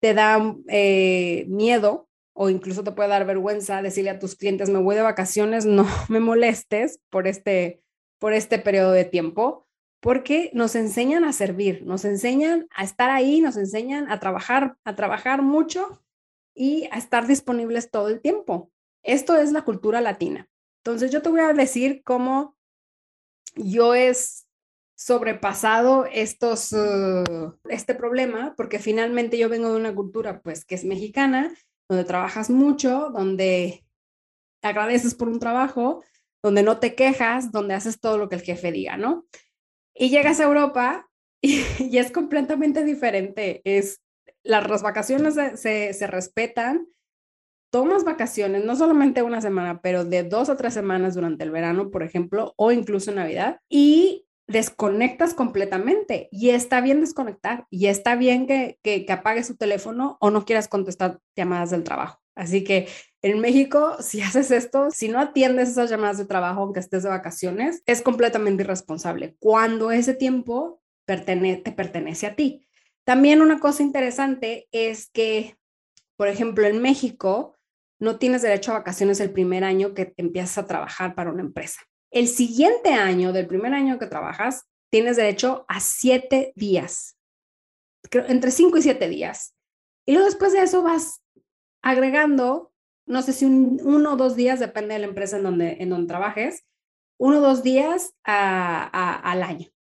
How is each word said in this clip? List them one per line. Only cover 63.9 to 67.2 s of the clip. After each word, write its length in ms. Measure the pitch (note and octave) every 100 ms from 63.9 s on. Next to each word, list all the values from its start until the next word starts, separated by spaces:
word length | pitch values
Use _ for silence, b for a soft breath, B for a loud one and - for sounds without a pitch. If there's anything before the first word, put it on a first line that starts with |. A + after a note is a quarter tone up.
| E4
si 200 | A#3 G#3+
haces 300 | G3 B3 C#4
esto, 400 | A#3+ A#3+ C4+ C#4+
si 160 | D#4+ A3
no 120 | A#3
atiendes 500 | C#4+ D4 C4 B3+ B3
esas 200 | B3 A#3
llamadas 300 | A3 G#3 G3
de 60 | G3
trabajo, 360 | F#3+ F3 F#3+
aunque 180 | G3 G3
estés 220 | F3+ F#3+
de 80 | F#3+
vacaciones, 720 | F#3+